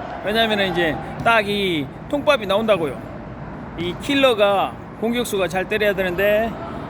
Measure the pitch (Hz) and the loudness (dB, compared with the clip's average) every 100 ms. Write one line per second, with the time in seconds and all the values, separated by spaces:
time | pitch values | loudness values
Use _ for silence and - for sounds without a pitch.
0 | - - 185 214 226 214 190 170 170 139 | -8 -8 -2 2 2 2 0 2 0 0
1 | - - - - 202 208 196 165 135 - | -6 -2 2 4 2 0 0 0 -4 -8
2 | - 285 277 277 208 196 226 196 156 120 | -6 -2 2 2 2 0 2 2 0 -6
3 | - - - - - - - - 175 170 | -10 -12 -12 -12 -12 -12 -12 -8 -6 -4
4 | - 277 269 220 202 196 147 117 - - | 0 4 4 6 4 4 0 -4 -12 -6
5 | 220 240 233 202 180 180 180 208 208 190 | -2 -2 -2 0 0 -2 -2 0 2 2
6 | 190 175 202 208 226 - - - | 0 2 2 4 0 -4 -8 -10